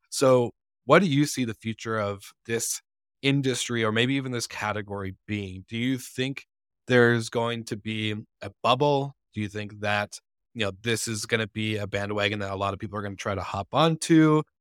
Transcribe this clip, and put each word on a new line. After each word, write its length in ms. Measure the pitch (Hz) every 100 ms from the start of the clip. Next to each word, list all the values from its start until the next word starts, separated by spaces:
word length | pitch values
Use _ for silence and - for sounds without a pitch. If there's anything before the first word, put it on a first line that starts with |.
| -
So 440 | - 135 127 120 - _ _ 117
what 140 | 160
do 60 | 190
you 200 | 139 147
see 180 | -
the 100 | 117
future 440 | 107 113 110 117 110
of 340 | 101 98 - _ -
this 340 | 113 - - _ _ _ _
industry 640 | 139 139 131 120 - 120
or 80 | 110
maybe 220 | 110 123
even 180 | 139 131
this 140 | 120 -
category 680 | - 107 107 98 101 95 95 -
being? 380 | 104 98 95 92
Do 80 | 117
you 220 | 123 131
think 480 | - - 131 131 - _ _ _ -
there's 420 | 123 120 117 113
going 360 | 120 117 117
to 120 | 113 110
be 380 | 110 110 107 107 - -
a 80 | 101 -
bubble? 520 | 113 127 147 139 139 - _
Do 60 | 107
you 80 | 104
think 320 | 107 101 104
that, 380 | 104 104 104 - _ _ _
you 100 | 117
know, 80 | 98 98
this 240 | 113 113 -
is 200 | 107 113
gonna 220 | 113 107
be 280 | 107 110 107
a 100 | 101
bandwagon 520 | 101 101 104 104 107
that 100 | 98
a 60 | 98
lot 160 | 98
of 80 | 98
people 180 | 110 101
are 40 |
gonna 140 | 101 98
try 180 | 110
to 80 | 95
hop 260 | - 98 98
onto 720 | 127 165 160 - 160 156 156 151 _